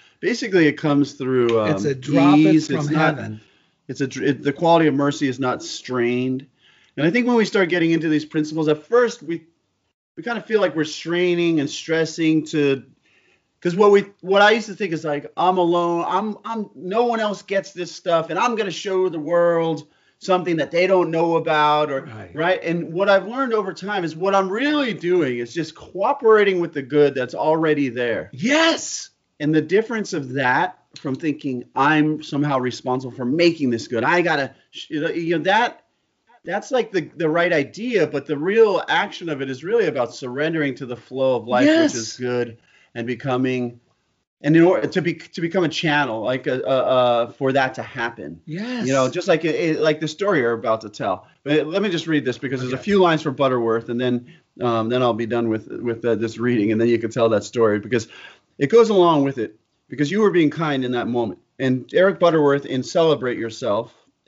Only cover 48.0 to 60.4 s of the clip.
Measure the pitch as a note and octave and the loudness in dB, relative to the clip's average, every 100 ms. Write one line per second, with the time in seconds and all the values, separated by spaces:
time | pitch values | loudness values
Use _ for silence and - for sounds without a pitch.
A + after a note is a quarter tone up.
48 | A#2 A#2 D2 E2 - D#3+ A3+ B3 B2+ C3+ | -8 -8 -14 -14 -12 -10 -8 -4 0 2
49 | B2+ F3 F3+ E3 E3 D3+ E3 D#3 D#3 D3+ | 2 0 0 0 0 -2 -2 0 0 0
50 | D#3 - G3+ F3 A#2 A#2 A2+ A2 A2 - | -4 -4 0 0 0 -2 -2 -2 -4 -8
51 | - F#2 - _ C3+ D3+ D3 F#3+ G#3 E3+ | -6 -6 -8 _ -2 0 0 -2 -2 -4
52 | D#3+ D3+ B2+ A#2+ C3+ C3 B2+ B2+ - G3+ | -2 -2 -2 -6 -6 -6 -6 -6 0 4
53 | F3+ D#3+ D#3 B2 C#3 B2+ A#2 A2+ A2 A#2+ | 4 2 -2 -2 0 2 0 -2 -2 -2
54 | B2+ A#2+ - - _ - B2 A#2 A2+ B2 | -2 -2 -6 -18 _ -6 -2 0 0 0
55 | B2 A2 A#2 A#2+ A#2 A2 A2 - A#2+ A#2 | 0 0 -2 -2 -2 -2 -6 -8 -6 -4
56 | A#2+ A2 A2+ A2 A#2+ A#2+ G2+ A2 A#2 A#2 | -2 -2 -2 -4 -2 0 0 2 2 2
57 | A2+ B2+ A2+ G#2+ - B2 A2+ G#2 G#2 A#2+ | -2 0 2 2 -2 0 2 2 -2 -4
58 | G#2+ - - - _ - C#3+ A3+ A3 G3+ | -4 -12 -20 -20 _ -4 4 6 6 6
59 | F3 D#3 C#3 B2+ G#2+ - _ _ _ B2 | 6 4 2 -2 -6 -8 _ _ _ -4
60 | D3 G3 G#3 F3 | -2 2 4 4